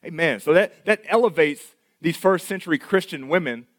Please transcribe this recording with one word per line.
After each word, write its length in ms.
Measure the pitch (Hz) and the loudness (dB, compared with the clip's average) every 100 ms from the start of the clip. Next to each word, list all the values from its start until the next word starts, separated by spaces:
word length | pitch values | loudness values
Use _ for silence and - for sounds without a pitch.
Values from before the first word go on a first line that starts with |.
Amen. 360 | 143 160 165 110 | -14 -4 -2 -2
So 120 | 147 | 2
that, 300 | 165 202 - - | 4 4 -4 -2
that 160 | 208 - | -2 0
elevates 680 | 214 233 165 151 147 - _ _ _ | 0 2 2 0 0 -14 _ _ _
these 160 | 165 165 | -4 0
first 300 | 190 185 - | 2 0 -2
century 320 | 196 180 147 | -10 -4 -4
Christian 500 | - 190 - 156 135 | 0 -2 -2 -12 -2
women 380 | 175 151 120 120 | -2 -2 -8 -14